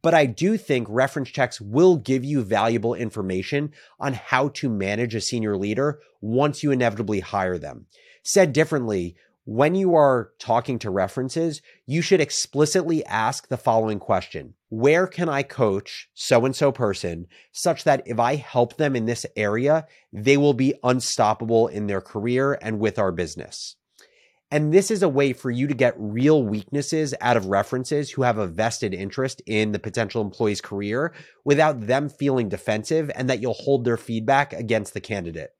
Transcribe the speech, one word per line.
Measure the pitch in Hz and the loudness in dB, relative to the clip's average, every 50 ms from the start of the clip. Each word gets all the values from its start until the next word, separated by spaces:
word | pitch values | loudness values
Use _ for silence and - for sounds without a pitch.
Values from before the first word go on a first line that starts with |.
But | - 165 165 | 2 4 4
I | 160 147 | 6 4
do | 127 107 - 156 196 226 | 4 0 0 0 0 0
think | 214 - - 143 127 113 101 | 0 0 -2 -2 -2 -2 -2
reference | 107 123 131 135 - 151 131 - | 0 0 0 0 0 -6 -8 -6
checks | - - 131 120 - - | -2 -2 -2 -2 -2 -12
will | 107 101 107 143 175 185 180 | -10 -2 2 6 6 6 6
give | 147 104 127 135 131 127 | 4 0 -2 -2 -2 0
you | 143 151 139 | -2 -2 -2
valuable | 113 95 110 101 104 117 117 113 104 117 113 | 0 0 0 2 2 2 0 0 0 -2 -2
information | 85 120 107 - 110 98 92 92 95 98 - 147 143 151 147 147 - - _ _ _ | -2 -6 -6 -6 -6 -4 -2 -2 -4 -4 -2 -2 -2 -2 -4 _ -16 -20 _ _ _
on | - 139 | -4 -4
how | 127 110 - - - 127 143 143 | -4 -6 -2 0 2 2 2 0
to | - - - 131 | -2 -4 -4 -2
manage | 110 101 95 98 104 107 123 117 110 | -2 0 0 -2 0 -2 -2 -2 -4
a | 107 | -4
senior | - - 123 117 110 107 101 | -4 -4 -4 -2 -2 -2 -2
leader | 95 98 104 110 131 139 151 147 147 _ _ _ _ | -2 -2 -2 0 0 0 -2 -2 -6 _ _ _ _
once | - 107 117 127 143 151 147 - | -6 -2 0 2 2 0 0 -2
you | - 147 | -2 0
inevitably | 139 127 123 117 104 104 110 98 107 98 | 0 2 0 0 0 -2 -4 -2 -2 -4
hire | 85 - - 101 95 92 90 85 | -4 -4 -4 -2 -2 -2 -4 -6
them. | 73 71 65 - - _ _ _ _ _ _ _ | -8 -12 -14 -16 -20 _ _ _ _ _ _ _
Said | _ - - 202 185 156 | _ 0 4 4 4 4
differently, | 120 143 156 151 160 143 120 113 104 95 87 87 85 _ _ _ _ _ _ | 4 0 0 2 0 -2 -2 -2 -2 -2 -4 -6 -10 _ _ _ _ _ _
when | - 110 113 143 156 180 | -6 0 2 2 2 4
you | 190 196 180 175 | 2 2 4 6
are | 156 147 139 131 120 107 - _ _ | 6 6 6 4 2 -2 -6 _ _
talking | - 110 113 120 120 - 127 113 | -2 0 0 0 2 -2 -6 -6
to | - 107 | -4 -4
references, | 92 98 95 95 - 131 127 131 - 165 165 165 151 - _ _ _ _ _ | -2 -2 -2 -2 -2 -6 -6 -4 -2 -2 -2 -2 -4 -8 _ _ _ _ _
you | - 139 165 | -4 -2 -2
should | 165 - 196 170 | 2 2 2 2
explicitly | 151 - - - - - - 139 156 151 - 185 160 165 165 156 - | 2 0 -2 -6 -6 -4 2 2 2 4 2 0 0 0 -2 -2 -2
ask | - 101 110 110 117 135 - _ _ | -4 -4 -2 -2 -2 -2 -6 _ _
the | 131 | -8
following | 120 - 131 113 113 110 110 107 98 | -2 0 2 2 2 2 0 -4 -4
question, | - - 107 90 - - - 80 69 87 - _ _ _ | -2 0 0 0 0 -6 -12 -14 -14 -14 -20 _ _ _
where | 113 110 120 143 156 175 190 | -4 2 4 4 4 4 2
can | 185 - 170 175 165 | 0 -2 -4 -4 -2
I | 143 139 | -2 -4
coach | 139 - - - 127 107 95 101 - - - - - _ _ | -4 -6 -2 0 0 2 2 -2 -6 -10 -16 -16 -18 _ _
so-and-so | - - - 131 117 117 135 127 - 151 139 | -12 0 4 4 6 6 4 0 2 2 2
person | 127 - 123 104 98 - - 87 85 82 90 _ _ - _ _ | 2 2 0 -2 0 -2 -4 -6 -6 -8 -12 _ _ -20 _ _
such | _ - - 175 - - - | _ -2 -2 -2 -2 2 2
that | 160 139 131 - | 2 2 2 0
if | - 117 110 | -4 -2 0
I | 117 123 147 | 0 0 0
help | 147 123 - - 123 120 - - | -2 -6 -2 2 2 2 2 0
them | - 156 143 135 | -2 -2 0 0
in | 120 110 | 0 0
this | 113 120 - - - _ | -2 -2 -4 -6 -8 _
area, | - 107 101 104 117 127 143 156 160 156 _ _ _ _ _ | -2 -2 0 0 0 2 2 2 2 0 _ _ _ _ _
they | - 104 104 131 139 | -14 0 4 4 6
will | 143 143 147 135 | 6 6 4 4
be | 117 135 135 151 - | 4 2 0 0 0
unstoppable | - 123 127 127 120 - - - 113 107 107 - 117 113 117 113 117 - | 0 0 0 2 0 -4 0 2 2 2 2 0 0 2 4 4 4 2
in | - 104 104 101 | 0 -4 -4 -2
their | 101 95 | -4 -4
career | - - - 110 101 120 123 127 135 139 139 - | -6 -6 -8 -6 -4 0 0 0 0 0 -2 -4
and | - 113 110 104 | -4 -6 -4 0
with | 110 107 - - | -2 -2 0 0
our | 101 95 | -2 0
business? | 87 85 87 76 80 - - - - - - - - _ _ _ _ _ - _ _ _ _ _ _ _ _ _ | 0 -2 -6 -6 -6 -12 -14 -14 -14 -14 -14 -16 -16 _ _ _ _ _ -20 _ _ _ _ _ _ _ _ _
And | 147 151 151 151 | -2 0 2 4
this | 156 190 196 - | 4 4 4 4
is | 220 190 | 0 2
a | 196 170 | 2 2
way | 131 139 143 135 | 4 4 2 2
for | 123 - - 131 | 0 -2 -4 -4
you | 120 123 135 143 | -2 -2 -2 -2
to | 147 | 2
get | 117 131 120 - | 2 2 2 2
real | - 107 104 104 117 131 147 156 151 | -2 -8 -6 -2 2 4 4 4 4
weaknesses | 123 101 107 107 101 _ - 143 139 - 165 156 156 139 127 - | 4 0 -2 -4 -6 _ -6 -6 -4 -2 -2 -2 -2 -4 -4 -2
out | - 120 120 | 0 2 2
of | 113 95 | 2 2
references | 95 101 98 104 - - 127 127 - 151 147 147 127 | 2 0 0 0 0 -4 -6 -2 -2 -2 -2 -2 -4
who | - 135 | -4 0
have | 127 123 113 107 | 0 0 2 0
a | 104 90 | -2 -4
vested | 80 90 110 117 - - - 101 90 | -2 -2 -2 -2 -2 -4 -4 -4 -4
interest | 87 98 101 - - 131 131 - - - | -6 -8 -8 -4 -4 -4 -4 -6 -10 -8
in | - 110 107 107 107 | -2 0 0 0 0
the | 104 104 | -2 -4
potential | - 110 - 123 113 98 - 120 | -6 -6 -4 -4 -4 -2 -2 -4
employee's | 107 101 - - 117 107 101 95 | -4 -4 -2 -2 0 0 0 -2
career | - - 104 101 101 104 110 127 151 165 - - - - _ _ _ | -6 -8 -8 -6 -4 -4 -2 -2 -4 -4 -6 -12 -20 -20 _ _ _
without | 139 143 143 156 156 143 123 107 | 0 4 4 4 2 2 -2 -2
them | 104 123 135 147 143 | 0 0 0 0 -4
feeling | - _ 139 139 131 127 117 98 | -6 _ -2 0 0 0 0 -2
defensive, | 95 95 - - 107 107 107 - 160 160 156 143 - | -4 -6 -4 -4 -4 -4 -2 -2 -2 -2 -2 -4 -6
and | - 131 127 | -4 -2 -2
that | 131 101 | -2 -2
you'll | 117 123 107 | -2 -4 -6
hold | - - 139 139 131 120 | -4 0 0 0 2 2
their | 120 - | 0 -2
feedback | - - - 113 113 110 113 135 139 143 143 | -2 -2 -6 -6 -4 0 2 2 2 2 0
against | - - 120 107 113 110 101 - - | -4 -10 -2 0 0 -2 -2 -4 -12
the | 104 | -14
candidate. | - - 110 98 87 85 80 82 71 - _ | -8 -6 -6 -6 -6 -8 -10 -10 -12 -14 _